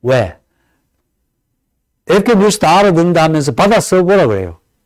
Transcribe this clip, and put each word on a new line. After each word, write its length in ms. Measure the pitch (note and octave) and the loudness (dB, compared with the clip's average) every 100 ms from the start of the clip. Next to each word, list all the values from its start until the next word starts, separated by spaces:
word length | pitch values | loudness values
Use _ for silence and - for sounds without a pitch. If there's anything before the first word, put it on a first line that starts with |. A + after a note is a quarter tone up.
왜? 360 | A#2+ B2+ G2 - _ _ _ _ _ _ _ _ _ _ _ _ _ _ _ _ _ | -2 -2 -2 -8 _ _ _ _ _ _ _ _ _ _ _ _ _ _ _ _ _
이렇게 280 | F#3 G#3 A3+ | -2 0 0
뉴스 240 | G#3 - | 0 0
다 180 | D#3 F3 | 0 2
알아듣는다 460 | G#3 E3 E3+ E3 | 2 2 0 0
하면서 280 | D#3+ D#3 C#3+ | 0 0 -4
받아 280 | B2+ G3 G#3+ | -2 0 0
써보라 480 | - F#3 F3+ G3+ C#3+ | 0 0 2 2 2
그래요. 320 | G2+ F#2 F2 _ _ | -2 -6 -12 _ _